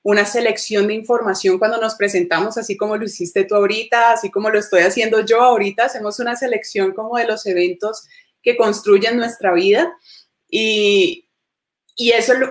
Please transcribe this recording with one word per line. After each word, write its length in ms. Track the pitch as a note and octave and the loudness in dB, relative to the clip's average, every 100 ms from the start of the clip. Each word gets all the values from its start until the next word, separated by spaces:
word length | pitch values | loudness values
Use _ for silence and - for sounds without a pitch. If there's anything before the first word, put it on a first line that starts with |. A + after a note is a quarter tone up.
una 240 | G3+ G#3 G3+ | 0 2 2
selección 640 | A#3+ A#3 G#3 - G#3+ G#3 | 0 -2 -2 -4 -2 0
de 80 | A3 | -2
información 640 | A3 A#3+ A3 F#3+ G3 F#3 | -2 -2 -2 -2 0 2
cuando 200 | A3 A#3 | 0 0
nos 160 | A3 A3 | -4 -2
presentamos, 640 | G3+ G3 F3 E3+ G#3 A#3 | -2 0 -2 -2 -2 -6
así 200 | A3 G3+ | -6 -6
como 200 | G#3 G#3+ | -4 -4
lo 80 | G#3+ | -6
hiciste 380 | - E3+ G3+ | -8 -4 -2
tú 120 | G3 G#3 | 0 2
ahorita, 580 | G3+ G#3+ A3+ A#3 A#3 | 0 -2 -2 2 4
así 180 | A3+ G3 | 2 -2
como 180 | G3 G#3+ | -4 0
lo 80 | G#3+ | -2
estoy 240 | G#3 F#3 | 2 2
haciendo 420 | F3+ A3+ A3+ A3 | 2 2 0 0
yo 180 | G#3 A3+ | 2 4
ahorita, 440 | B3 A#3 G3+ G3 B3 | 4 4 0 -2 -2
hacemos 340 | - G#3 G#3 | -2 -8 -6
una 160 | A#3+ A#3+ | -6 -4
selección 580 | B3+ A3 - G#3 F#3+ | -4 -4 -4 -4 -2
como 240 | F#3+ A3 A#3+ | -4 -6 -4
de 100 | A#3 | -2
los 180 | G#3+ G#3 | -4 -2
eventos 640 | F3+ F3+ F3 G#3 A3 - - _ _ | 0 0 -2 -8 -8 -16 -20 _ _
que 160 | A#3+ A#3+ | -2 0
construyen 600 | A3 G3+ G#3 G3 A3 A#3+ | 0 0 4 4 4 -2
nuestra 360 | A#3 - G3 | -2 -2 0
vida. 400 | F3 F#3+ G#3+ F4 - _ - _ _ - | 2 4 4 2 -4 _ -20 _ _ -6
Y, 800 | G#3+ A3 G#3+ G#3 G3+ F3+ - _ _ _ _ _ _ _ - | -2 0 2 2 4 2 -2 _ _ _ _ _ _ _ -6
y 160 | A#3+ | 0
eso, 220 | A#3 - B3+ C4 | 2 2 2 2